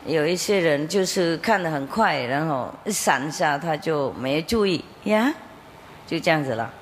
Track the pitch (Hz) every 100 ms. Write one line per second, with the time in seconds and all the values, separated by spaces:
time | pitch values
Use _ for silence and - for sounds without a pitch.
0 | - 156 151 175 - 202 165 143 156 190
1 | 185 - 170 165 196 208 170 151 139 -
2 | 208 151 120 139 160 139 110 - - 202
3 | - 143 143 147 165 147 165 151 165 151
4 | 135 92 127 147 165 226 202 165 - -
5 | - 214 247 330 - - - - - -
6 | - 165 175 156 139 110 110 -